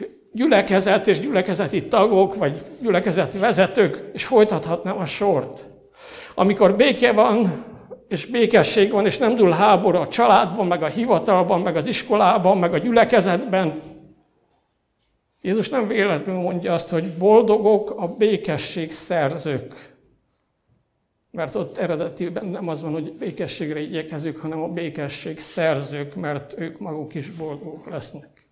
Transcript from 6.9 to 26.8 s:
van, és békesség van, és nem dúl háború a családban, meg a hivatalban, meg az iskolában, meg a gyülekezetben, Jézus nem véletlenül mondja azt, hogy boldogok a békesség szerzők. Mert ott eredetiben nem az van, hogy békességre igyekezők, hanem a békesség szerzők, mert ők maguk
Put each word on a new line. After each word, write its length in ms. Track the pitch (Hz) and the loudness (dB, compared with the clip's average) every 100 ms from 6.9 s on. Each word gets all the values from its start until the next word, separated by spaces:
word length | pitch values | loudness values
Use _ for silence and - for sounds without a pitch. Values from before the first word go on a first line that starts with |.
| - 240 | 4 2
van, 520 | 208 233 214 208 147 - - - - _ | 4 4 4 0 -2 -12 -20 -20 -20 _
és 180 | 185 - | -8 -4
békesség 680 | 240 233 233 180 - 202 | 0 4 6 4 4 2
van, 140 | 208 202 | 4 0
és 120 | - | 2
nem 180 | 233 240 | 0 4
dúl 160 | 196 | 4
háború 460 | 165 208 190 202 175 | 6 4 6 4 2
a 100 | 147 | -2
családban, 600 | - 240 202 220 190 190 | 2 4 4 4 0 -2
meg 160 | 175 | 0
a 40 | 151 | -2
hivatalban, 720 | 151 240 214 240 185 180 185 | -2 0 2 4 2 4 0
meg 140 | 185 160 | 0 -2
az 100 | 156 | -2
iskolában, 720 | 226 - 214 190 214 180 196 | -6 -2 2 4 4 4 2
meg 160 | 180 | 2
a 40 | 170 | 0
gyülekezetben, 1120 | 202 233 226 240 185 175 254 190 175 151 - - - _ _ _ _ _ _ _ _ _ _ _ _ _ | 2 4 4 4 2 0 0 -2 -2 -4 -14 -20 -20 _ _ _ _ _ _ _ _ _ _ _ _ _
Jézus 280 | 185 214 - | -4 -2 -2
nem 180 | 269 208 | -2 -2
véletlenül 540 | 226 196 156 - 185 | 0 0 0 -4 -4
mondja 320 | 180 185 180 | -4 -4 -2
azt, 160 | 170 - | -4 -2
hogy 280 | 170 185 165 | -4 -4 0
boldogok 760 | 190 214 214 214 202 208 208 - | 6 6 6 4 4 2 0 -6
a 100 | 175 | -8
békesség 840 | 208 214 202 - 151 - - 160 | 0 2 2 -2 -4 -4 -8 -8
szerzők. 1040 | - - 175 143 160 156 131 117 - - _ _ _ _ _ _ _ _ _ _ _ _ _ _ | -8 -4 0 0 -2 -6 -6 -8 -18 -20 _ _ _ _ _ _ _ _ _ _ _ _ _ _
Mert 240 | - 156 214 | -10 -6 -6
ott 220 | 170 - | -8 -6
eredetiben 680 | 180 160 170 165 170 170 196 | -4 -4 -6 -6 -8 -6 -8
nem 220 | 180 180 | -8 -6
az 140 | 151 | -6
van, 100 | 160 | -6
hogy 220 | 156 156 | -6 -8
békességre 640 | - 220 - 160 - 156 151 | -8 -10 -8 -8 -6 -8 -6
igyekezők, 580 | 151 170 160 160 156 143 | -6 -8 -8 -8 -8 -8
hanem 240 | 160 160 | -8 -8
a 60 | 170 | -6
békesség 720 | 175 170 143 143 - 160 160 | -6 -8 -8 -10 -8 -12 -10
szerzők, 760 | - - 160 139 139 143 143 185 | -10 -2 0 0 -4 -8 -10 -8
mert 440 | 165 143 143 - | -6 -6 -10 -12
ők 200 | 165 | -12
maguk 340 | 160 | -10